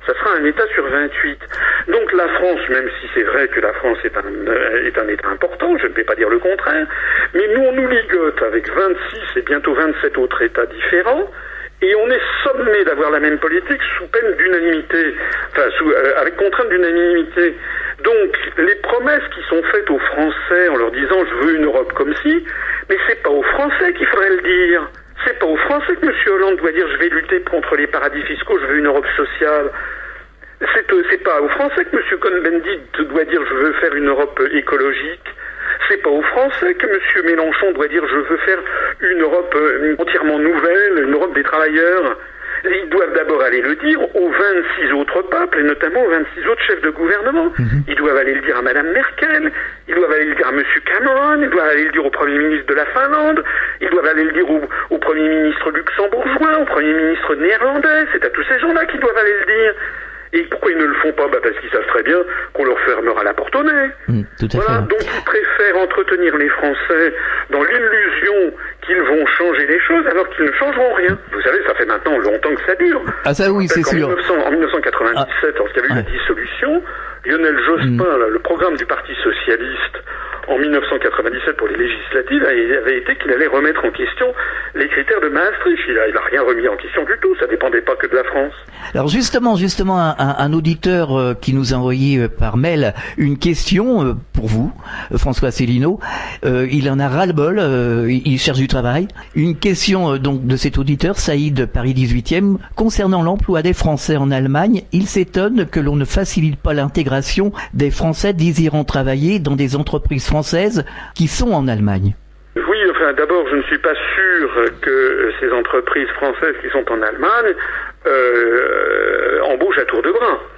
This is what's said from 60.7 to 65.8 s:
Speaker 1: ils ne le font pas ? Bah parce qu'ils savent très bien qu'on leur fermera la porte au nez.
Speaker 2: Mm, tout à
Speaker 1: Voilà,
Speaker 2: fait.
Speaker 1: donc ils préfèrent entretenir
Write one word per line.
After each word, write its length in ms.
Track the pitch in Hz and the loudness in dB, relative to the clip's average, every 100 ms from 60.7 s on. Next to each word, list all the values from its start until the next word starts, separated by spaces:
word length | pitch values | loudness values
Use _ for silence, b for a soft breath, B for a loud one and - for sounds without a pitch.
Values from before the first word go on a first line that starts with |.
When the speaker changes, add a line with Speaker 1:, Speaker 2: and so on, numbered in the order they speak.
Speaker 1:
ils 60 | 165 | 2
ne 80 | 151 | 0
le 80 | |
font 180 | 139 156 | 2 0
pas ? 160 | 151 143 | 0 0
Bah 80 | 127 | 2
parce 120 | 113 104 | 0 -2
qu'ils 100 | - | -4
savent 180 | 110 104 | -4 0
très 140 | 117 | 0
bien 120 | 117 170 175 B B | 2 2 2 B B
qu'on 100 | - | -2
leur 140 | 135 123 131 | 0 2 0
fermera 360 | 117 117 107 | 0 0 0
la 120 | 104 | 0
porte 200 | - - | -2 -2
au 80 | 262 | 0
nez. 260 | 294 294 269 277 - | 2 2 0 -4 -2
Speaker 2:
Mm, 140 | 117 104 - | -2 -2 -4
tout 80 | 110 | -2
à 20 | - | 0
Speaker 1:
Voilà, 240 | 208 220 | 2 0
Speaker 2:
fait. 80 | 104 | 0
Speaker 1:
donc 120 | 220 | 0
ils 220 | - - - | -2 -4 -2
préfèrent 500 | 220 208 - 202 | 0 0 2 2
entretenir 640 | 180 | 2